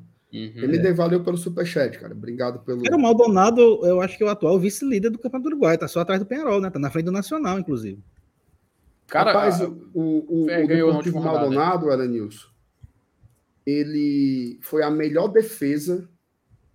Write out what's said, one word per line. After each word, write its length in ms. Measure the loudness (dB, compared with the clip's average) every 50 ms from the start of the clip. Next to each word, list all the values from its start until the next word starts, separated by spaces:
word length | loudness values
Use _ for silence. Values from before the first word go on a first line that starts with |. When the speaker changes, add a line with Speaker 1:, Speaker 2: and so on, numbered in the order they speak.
| -16 -20 _ _ _ _ -14
Speaker 1:
Uhum. 320 | -12 -12 -12 -10 -6 -2
Speaker 2:
M 140 | 0 0 2
D, 140 | 2 2 2
valeu 320 | 2 2 2 2 0 0
pelo 120 | -2 -4
superchat, 600 | -4 -4 -6 -4 -4 -4 -2 -2 -2 -2 -2 -4 -8
cara. 140 | -16 -16 -16
Obrigado 480 | -14 -12 -10 -8 -6 -4 -6 -6 -8
pelo 220 | -8 -8 -6 -4 -2
Speaker 3:
Cara, 140 | 0 2
o 40 | 4
Maldonado, 600 | 4 4 6 6 6 6 6 4 4 4 6 6 6 6 6 4 4
eu 160 | 2 2 2
acho 160 | 2 -2 -2
que 60 | -2 -2
é 40 |
o 40 | -2
atual 280 | 0 0 2 2 2 2
vice-líder 520 | 2 0 -2 -4 -4 -2 -2 0 0 -2
do 80 | -2 -4
Campeonato 300 | -8 -8 -6 -6 -6 -4
Uruguai. 300 | -2 2 2 2 2 2
Tá 100 | 0 -4
só 120 | -4 -4
atrás 200 | -2 -2 -2 -2
do 60 | -2
Penharol, 340 | -4 -6 -4 -2 0 0 0
né? 100 | -2 -2
Tá 80 | -4 -4
na 120 | -4 -4
frente 160 | -4 -4 -4
do 60 | -4 -4
Nacional, 460 | -4 -4 -4 -6 -4 -4 -4 -4 -4
inclusive. 440 | -4 -4 -6 -6 -6 -8 -12 -14 -18 _ _ _ _ _ _ _ _ _ _ _ _ _ _ _ _ _ _ _ _
Speaker 1:
Cara, 260 | -4 0 0 2 4 2
Speaker 2:
Rapaz, 280 | 2 2 2 2 0 -2
Speaker 1:
a-, 60 | -4
Speaker 2:
o, 220 | -6 -10 -16 -10 -6
o, 500 | -4 -2 0 0 -2 -2 -2 -2 0 0
o, 60 | 0
Speaker 1:
é, 120 | 0 0 0
Speaker 2:
o 40 | 2
Speaker 1:
ganhou 200 | 2 4 4 4 2
na 60 | 2
Speaker 2:
Deportivo 180 | 0 -2 -2
Speaker 1:
última 160 | -2 -2 -2 0
rodada. 180 | 0 0 0
Speaker 2:
Maldonado, 400 | 0 0 0 0 0 0 0 0
Elenilson, 580 | 0 0 0 -2 -4 -4 -6 -8 -12 -16 -20 _ _ _ _ _ _ _ -20 -20 _ _ _ _ _ _ _ -20 _ _ _ _ _ _ -6
ele 920 | -2 -2 -2 -2 -2 -2 -2 -2 0 0 2 0 0 0 -2 -4 -8 -10 -14 -10
foi 200 | -4 -2 0 0
a 80 | 0
melhor 380 | 0 0 0 0 0 0 0 2
defesa 800 | 4 2 2 2 0 -4 -2 -2 -2 -2 -2 -4 -4 -4 -6 -10 _ _ _ _ _ _ _ _ _ _ _ _ _